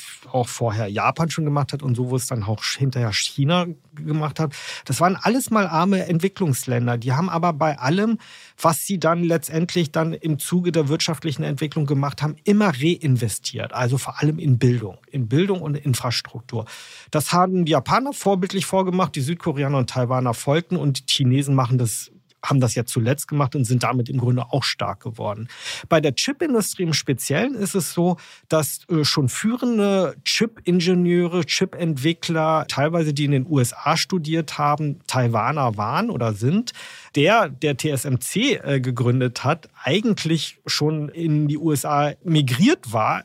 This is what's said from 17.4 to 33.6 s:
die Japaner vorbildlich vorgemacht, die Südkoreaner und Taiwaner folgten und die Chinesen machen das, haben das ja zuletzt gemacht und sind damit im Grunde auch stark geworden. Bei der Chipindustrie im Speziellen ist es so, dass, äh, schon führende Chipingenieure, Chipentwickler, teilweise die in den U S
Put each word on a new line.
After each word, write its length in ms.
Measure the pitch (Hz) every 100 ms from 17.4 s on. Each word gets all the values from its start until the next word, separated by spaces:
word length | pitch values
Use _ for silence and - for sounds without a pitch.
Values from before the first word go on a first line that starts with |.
| 185 185 160
die 60 |
Japaner 420 | 151 - 202 269
vorbildlich 520 | 254 196 196 185 196 -
vorgemacht, 500 | 190 190 185 175 151
die 60 |
Südkoreaner 580 | 131 175 175 139 139 139
und 100 | -
Taiwaner 440 | 131 123 127 127
folgten 440 | 117 - 156 - 180
und 320 | 143 131 -
die 40 |
Chinesen 420 | - 127 135 143 135
machen 220 | 117 127
das, 340 | 123 - - - _ _
haben 160 | - 139
das 140 | 123
ja 120 | - 113
zuletzt 420 | 123 113 139 -
gemacht 280 | 151 127 147
und 100 | 117
sind 180 | 123
damit 260 | 113 127 117
im 80 | 135
Grunde 340 | 123 123 131
auch 120 | 139
stark 380 | - - 101 104
geworden. 460 | - 113 107 104 117 - - - -
Bei 120 | 160
der 140 | 151 123
Chipindustrie 680 | - 285 320 233 196 -
im 120 | 170
Speziellen 600 | 147 - 131 - 147 254
ist 220 | 247 196 196
es 180 | 143
so, 240 | - 175 175 - - -
dass, 300 | 160 147 - -
äh, 140 | 165
schon 260 | 143 - 127
führende 840 | - 214 240 247 226 202 196 170 - -
Chipingenieure, 1200 | - 226 - - 180 170 180 175 175 175 180 156
Chipentwickler, 1200 | - 185 - 165 139 147 170 - 160 156 160 143
teilweise 460 | - 151 170 156
die 120 | 147 143
in 60 |
den 140 | 143 131
U 140 |
S 140 | 143